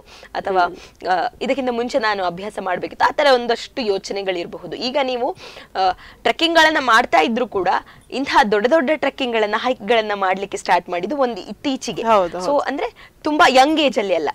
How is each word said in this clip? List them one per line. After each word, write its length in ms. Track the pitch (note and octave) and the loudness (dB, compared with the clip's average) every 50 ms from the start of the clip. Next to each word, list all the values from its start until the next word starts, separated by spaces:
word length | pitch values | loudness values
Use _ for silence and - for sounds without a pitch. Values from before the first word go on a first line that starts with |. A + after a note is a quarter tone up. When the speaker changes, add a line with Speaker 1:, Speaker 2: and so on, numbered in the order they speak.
| - - - - - - - | -14 -16 -20 -20 -18 -10 -10
Speaker 1:
ಅಥವಾ, 280 | F3 - - F#3+ F#3 | -6 -4 0 2 2
Speaker 2:
ಹ್ಮ್. 140 | F3 F3 F3 - - - _ - - | 2 0 -2 -8 -18 -20 _ -8 -2
Speaker 1:
ಆ, 180 | F3 F#3 F3 D#3 - - - | -2 0 0 0 -4 -6 -6
ಇದಕ್ಕಿಂತ 280 | - - C4+ C#4 B3+ B3+ | -4 -4 -2 -2 -2 -4
ಮುಂಚೆ 280 | A#3+ A#3 A#3+ B3+ - C4+ | -2 -4 -4 -2 -2 -2
ನಾನು 240 | G#3+ G#3+ G#3 G3 F#3 | 0 0 -2 -2 -2
ಅಭ್ಯಾಸ 360 | F3+ F3 F3+ G3 G#3+ - - | -4 -4 -6 -12 -10 -10 -8
ಮಾಡ್ಬೇಕಿತ್ತು, 440 | F#3+ F#3 F3+ F3+ E3+ E3 - - - | -4 -4 -4 -4 -6 -8 -4 0 0
ಆ 60 | B3 | 0
ತರ 160 | - - D4+ C#4+ B3+ | 0 2 4 4 4
ಒಂದಷ್ಟು 480 | A#3+ A#3+ A3+ A3+ - - - - C#4+ | 4 2 -2 -2 -4 -4 -10 -8 -6
ಯೋಚನೆಗಳಿರಬಹುದು. 920 | A#3+ G#3 G3 G3 - - A3 G3 G3 F#3+ F#3 F3 E3+ G#3+ G3+ D#3+ - - - | -2 -2 -2 -2 -2 -6 -6 -6 -4 -4 -4 -4 -6 -8 -10 -12 -12 -10 -10
ಈಗ 220 | - - B3+ B3+ D4 C4+ | -6 -6 -2 -2 -2 -2
ನೀವು, 280 | B3+ B3+ A#3+ A#3+ D#4 F#4+ - - - - - - - - | -2 -2 -2 -4 -4 -6 -8 -14 -20 -20 -20 -18 -10 -2
ಆ, 160 | - F#3+ F#3 F3+ - - - - - | 0 0 0 0 -2 -10 -20 -14 -4
ಟ್ರೆಕ್ಕಿಂಗ್‌ಗಳನ್ನ 560 | - A#3 A#3 - E4 D#4+ E4+ E4 D#4 D#4 D#4 D#4 | -2 -2 0 2 2 2 4 6 6 6 4 2
ಮಾಡ್ತಾ 400 | C4+ A#3+ A3 A#3 B3 - - D#4+ | 2 4 4 4 4 4 2 2
ಇದ್ರು 280 | - C#4 A3+ G#3+ B3 | 2 2 0 -2 -2
ಕೂಡ 220 | G#3 - G3 F3 - - G#2 - - - - _ - | -2 -2 -2 0 0 0 0 -2 -6 -20 -20 _ -10
ಇಂತಹ 300 | - B3+ C#4+ - D#4 D#4+ C4+ G#3 | -8 -6 -4 0 2 4 4 4
ದೊಡ್ಡ 160 | G#3+ G#3 G#3 | 2 2 2
ದೊಡ್ಡ 220 | B3 D#4 E4 C4+ C4+ D#4 | 4 4 4 4 2 0
ಟ್ರೆಕ್ಕಿಂಗ್‌ಗಳನ್ನ, 600 | - - C4+ - - C#4 A#3+ A#3 A3+ G#3+ G#3 G#3+ | 0 0 -4 -4 -4 -6 -2 0 0 0 0 0
ಹೈಕ್‌ಗಳನ್ನ 540 | A3 - B3+ C4 - G3+ G3 A#3+ A3+ G#3+ G#3+ G#3 | -2 -2 -2 -4 -2 -2 0 0 0 0 0 -2
ಮಾಡ್ಲಿಕ್ಕೆ 420 | G3 G3 F#3 F#3+ F#3+ G3 G3 - | -2 0 0 0 -2 -4 -8 -10
ಸ್ಟಾರ್ಟ್ 320 | G3+ - - F#3 F3 F3 - | -8 -2 0 0 0 0 -2
ಮಾಡಿದ್ದು 280 | F3+ F3 F3+ G#3 D4+ | -6 -4 -4 -4 -2
ಒಂದು 240 | C#4 C4 A#3+ A#3 F#3 | 0 -2 -2 -2 -6
ಇತ್ತೀಚೆಗೆ. 640 | - - G#3 _ - D4 C4 B3+ - A#3+ F3+ D#3+ G3+ | -12 -14 -12 _ -6 -6 -4 -4 -6 -8 -8 -4 0
Speaker 2:
ಹೌದು, 340 | A3+ A3+ G3+ F3+ E3+ E3+ | 2 4 4 2 0 -4
Speaker 1:
So 60 | F3 F#3 | -6 -2
Speaker 2:
ಹೌದು. 140 | - - | 0 0
Speaker 1:
ಅಂದ್ರೆ 540 | C#4+ - - C4+ C#4+ - A#4+ - - - - _ _ - | 0 0 -2 -4 -6 -6 -8 -10 -12 -20 -20 _ _ -4
ತುಂಬಾ 240 | D4+ D4+ D4+ F4 C4+ | -2 2 4 4 4
ಯಂಗ್ 300 | B3+ C4 C4 D4+ D#4+ D4+ | 6 6 4 4 4 2
ಏಜ್ 200 | D4+ C4 G#3+ B3+ | 0 0 0 -2
ಅಲ್ಲಿ 160 | G#3 F#3+ F3 | -2 0 -2
ಅಲ್ಲ. 140 | E3 D3+ C3+ - | -2 -2 -4 -6